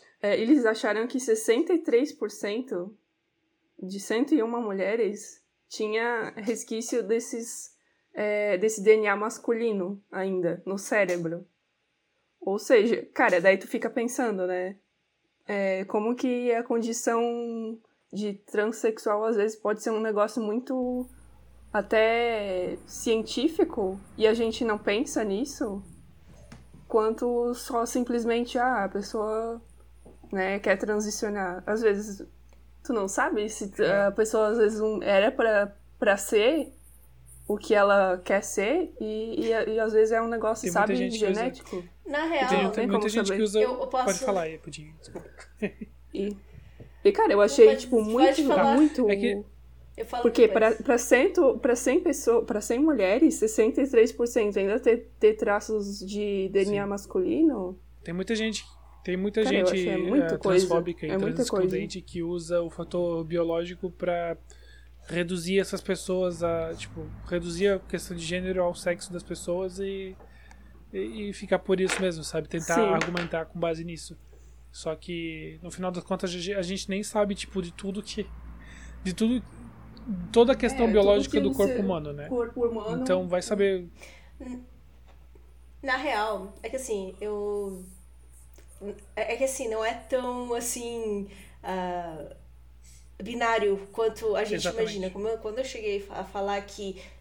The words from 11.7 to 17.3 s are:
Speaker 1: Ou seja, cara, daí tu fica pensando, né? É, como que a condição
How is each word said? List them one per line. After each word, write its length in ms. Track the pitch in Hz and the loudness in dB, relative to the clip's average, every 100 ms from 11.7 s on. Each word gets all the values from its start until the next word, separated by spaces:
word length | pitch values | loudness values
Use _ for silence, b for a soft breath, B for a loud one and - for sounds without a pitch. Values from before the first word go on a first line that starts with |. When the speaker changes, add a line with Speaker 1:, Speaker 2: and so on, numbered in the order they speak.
| _ _ _ _ _ _ _ | _ _ _ _ _ _ _
Speaker 1:
Ou 160 | 339 202 | -4 -2
seja, 500 | - 240 226 214 - | 4 6 6 2 -2
cara, 260 | - 240 180 | 0 2 4
daí 160 | 190 190 | 4 4
tu 100 | - | 2
fica 220 | 226 - | -4 -4
pensando, 580 | - 240 247 240 190 180 | -2 -4 -2 -2 0 -2
né? 300 | 180 185 196 _ _ _ _ _ _ - | -2 -4 -8 _ _ _ _ _ _ -6
É, 400 | 202 196 190 190 | -2 0 -2 -2
como 300 | 214 214 247 | -2 -2 0
que 360 | 254 247 247 | 0 0 0
a 100 | 233 | 0
condição 1120 | 240 233 226 226 - 233 240 | 0 -2 -2 -2 0 0 0